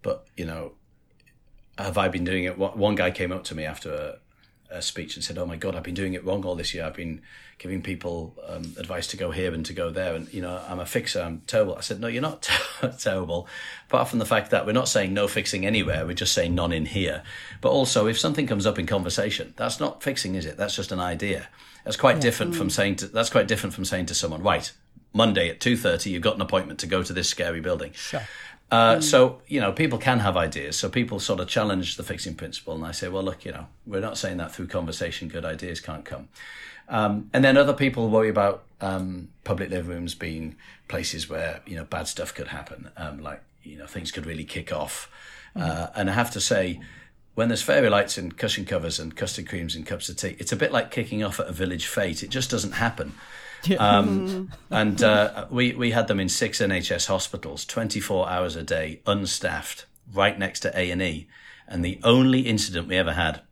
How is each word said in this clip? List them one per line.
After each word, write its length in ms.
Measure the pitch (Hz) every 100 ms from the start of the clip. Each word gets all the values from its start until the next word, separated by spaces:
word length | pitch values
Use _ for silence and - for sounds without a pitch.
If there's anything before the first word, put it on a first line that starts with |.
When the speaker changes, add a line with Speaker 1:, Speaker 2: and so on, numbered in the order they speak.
Speaker 1:
"But, 220 | 104 - - -
you 80 | 82
know, 280 | 80 73 - _ _ _ _ _ _ _ - - -
have 200 | 98 92
I 100 | 95
been 160 | 90
doing 220 | 87 92 90
it?" 120 | 90
Wha-, 140 | 98 107
one 200 | 101 98
guy 160 | 90
came 200 | 90 90
up 120 | 92 -
to 100 | 80
me 100 | 78
after 280 | 76 82 73 76 - _ _ _ _ _
a, 60 | 90
a 40 |
speech 340 | - - 80 -
and 80 |
said, 140 | - 85
"Oh 80 | 87
my 100 | 85
God, 180 | 95 90
I've 80 |
been 100 | 85
doing 200 | 90 95
it 100 | 90 92
wrong 180 | 98 92
all 100 | 87
this 180 | 85
year. 120 | 82 80
I've 100 | 78
been 260 | 85 80 - - - _
giving 240 | 87 95
people, 540 | 92 87 90 85 80 - 80
um, 260 | 82 82 -
advice 300 | 87 90 -
to 100 | 95
go 140 | 90
here 220 | 87 92
and 120 | 82 80
to 60 |
go 160 | 85 85
there. 240 | 82 92 82
And, 160 | 82
you 80 | 98
know, 200 | 90 90 87
I'm 120 | 90
a 60 | 87
fixer, 360 | 123 - -
I'm 200 | 85 82 -
terrible." 280 | 113 101 85
I 60 |
said, 180 | - 98
"No, 80 | 117
you're 140 | 120
not 200 | 127 -
<laughs> 400 | - - - -
ter-, 100 | 87 -
terrible. 500 | - 95 82 85 90 - - - -
Apart 200 | 127 127
from 100 | 120
the 60 | 107
fact 260 | 110 -
that 140 | 101 104
we're 60 |
not 140 | 113 127
saying 260 | - 95
no 140 | 98 101
fixing 380 | - 104 98 95
anywhere, 400 | 110 78 76 82
we're 80 |
just 200 | 87 90
saying 220 | - 85 87
none 160 | 85
in 140 | 82 78
here. 360 | 104 87 71 - - - -
But 80 | -
also, 380 | 139 127 123 107
if 100 | 113
something 280 | - 151 135
comes 180 | 107 101
up 140 | 95
in 60 | 80
conversation, 680 | 101 90 - 104 - - -
that's 220 | 117 -
not 220 | 143 -
fixing, 340 | - 135 98 95
is 100 | 78
it? 120 | -
That's 180 | 104 -
just 160 | 95
an 80 | 90
idea." 480 | 87 82 101 92 - - - -
That's 140 | - -
quite 180 | 135 101
Speaker 2:
Yeah. 60 |
Speaker 1:
different 340 | 120 117 113 170
from 140 | 95
Speaker 3:
Mm. 20 |
Speaker 1:
saying 240 | - 101 98
to, 120 | 95
that's 200 | 110 95
quite 180 | 120 98
different 280 | 107 98 -
from 100 | 92
saying 220 | 92 85
to 80 | 90
someone, 260 | 82 78
"Right, 300 | 95 76 - - _ - _
Monday 360 | 107 113 98 85
at 100 | -
two 180 | 123 117
thirty, 320 | 104 85 104
you've 140 | 90
got 100 | 107
an 80 | 98
appointment 380 | - 95 92 -
to 80 | 87
go 160 | 92
to 100 | 90
this 160 | 90 87
scary 300 | - 87 82
building." 300 | 85 82 73
Speaker 2:
Sure. 300 | - - 143 107 - - - _
Speaker 1:
Uh, 240 | 113 113 110
Speaker 3:
Mm. 80 |
Speaker 1:
so, 380 | 156 135 127 - -
you 140 | 143
know, 100 | 101
people 280 | 95 156 120
can 180 | - 123
have 140 | 101 87
ideas. 400 | 82 76 71 -
So 120 | 98
people 300 | 123 120 101
sort 200 | - 92
of 80 | 87
challenge 500 | - 107 92 87 -
the 40 |
fixing 320 | 98 92 95
principle. 400 | 80 82 - -
And 100 | 80
I 80 | 82
say, 160 | 85 92
"Well, 140 | 95
look, 240 | 95 90 95
you 60 |
know, 160 | - 85 - -
we're 160 | 98
not 160 | 107 -
saying 200 | 98 87
that 140 | 80
through 140 | - 87
conversation, 640 | 92 82 80 85 80 82
good 180 | 85 80
ideas 340 | 73 90 82
can't 240 | - 78
come." 240 | - - - - - - - - -
Um, 400 | 113 104 104 -
and 120 | 131 135
then 100 | 135
other 180 | 143
people 360 | 135 139 123 113
worry 200 | 110 110
about, 340 | 104 101 98 - -
um, 480 | 95 95 92 90 85 -
public 260 | - 95 95
living 220 | 92 85
rooms 240 | 87 85 -
being 400 | 87 80 80 82 - - _
places 420 | 85 80 82 -
where, 320 | 80 80 73 -
you 80 | 85
know, 80 |
bad 240 | 73 82 80
stuff 260 | - 80
could 140 | - 73
happen. 420 | 76 71 - 65 -
Um, 220 | 78 71
like, 220 | 73 69 - _
you 160 | 78 76
know, 80 | 73
things 260 | 98 82
could 140 | - 80
really 180 | 80
kick 300 | 76 - 80
off. 340 | 78 71 - - - - - - -
Speaker 2:
Mm. 60 |
Speaker 1:
Uh, 280 | 82 82 85 -
and 140 | 95
I 40 |
have 180 | 98 120
to 100 | 104
say, 380 | - 107 90 87 - - - _ _ -
when 140 | 117
there's 120 | 113
fairy 280 | - 143 120
lights 280 | 101 98 -
and 200 | 87 -
cushion 260 | 110 -
covers 340 | 90 92 82 80
and 160 | 80
custard 320 | 78 90 - 82
creams 260 | 92 85 82
and 100 | 78
cups 220 | - -
of 80 | 85
tea, 220 | 95 -
it's 140 | -
a 20 | 110
bit 160 | 151
like 180 | 127 123
kicking 320 | - 117 107
off 160 | 104 -
at 80 | -
a 40 |
village 340 | 80 92 87 -
fete. 380 | - 98 -
It 60 | 95
just 200 | 135 127
doesn't 220 | 117 101
happen. 380 | - 117 - 73 - - - - - 160
Speaker 2:
Yeah. 100 | 190
Speaker 1:
Um, 720 | 104 101 - 98 190 190 190 -
Speaker 3:
<laughs> 80 | -
Speaker 1:
and, 340 | - 107 95
uh, 440 | 113 104 104 - -
we, 240 | 123 123
we 180 | 117 117
had 160 | 117 110
them 120 | 101
in 80 | 92
six 320 | - 110 -
N 100 | 101
H 200 | 95 85
S 140 | 85 -
hospitals, 580 | 95 - 95 80 73 -
twenty-four 640 | - 110 104 82 95 90
hours 260 | 90 92 80
a 80 |
day, 380 | 80 80 78 78 -
unstaffed, 800 | 101 95 - 87 78 - - - _ -
right 240 | 98 98 101
next 220 | 95 -
to 180 | 98 92
A 120 | 90
and 100 | 90
E. 260 | 92 78 - - - - -
And 160 | 87
the 160 | 90 95 113
only 360 | 123 131 131
incident 460 | 123 107 104 87 82
we 80 | 90
ever 160 | 85
had 280 | 85 82 78 -